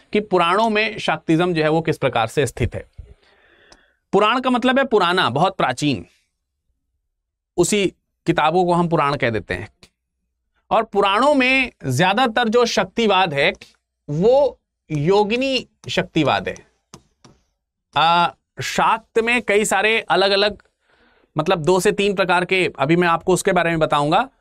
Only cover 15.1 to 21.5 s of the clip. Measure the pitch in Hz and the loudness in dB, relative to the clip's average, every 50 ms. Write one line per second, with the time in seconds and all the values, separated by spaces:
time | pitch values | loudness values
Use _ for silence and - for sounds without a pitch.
15.1 | 196 208 208 196 240 247 269 269 262 233 - - _ _ - 123 - 185 170 - | 2 2 2 0 -2 -2 -2 -2 -2 -4 -6 -8 _ _ -14 -6 -6 -6 -6 -2
16.1 | - 160 143 127 104 95 90 90 90 - - _ _ _ _ _ - - _ _ | -2 0 0 2 0 0 -2 -6 -10 -12 -18 _ _ _ _ _ -20 -20 _ _
17.1 | _ _ - - _ _ _ _ _ _ _ _ _ _ _ _ - 143 156 165 | _ _ -20 -20 _ _ _ _ _ _ _ _ _ _ _ _ -2 0 2 2
18.1 | 170 175 170 - - _ _ _ _ - - - - 190 160 180 220 220 - _ | 2 2 0 0 -4 _ _ _ _ -12 -12 -6 -2 0 0 0 0 -2 -4 _
19.1 | - 226 226 233 240 247 - - 202 214 208 - 214 190 202 214 220 220 - - | -4 -2 0 0 -2 -2 0 0 0 0 0 0 0 0 0 0 -2 -2 -2 0
20.1 | 160 180 196 196 196 196 202 214 190 - _ _ _ _ _ _ _ _ _ _ | 0 0 2 2 2 0 0 -2 -2 -6 _ _ _ _ _ _ _ _ _ _
21.1 | _ _ _ _ _ 151 151 185 | _ _ _ _ _ -4 -2 0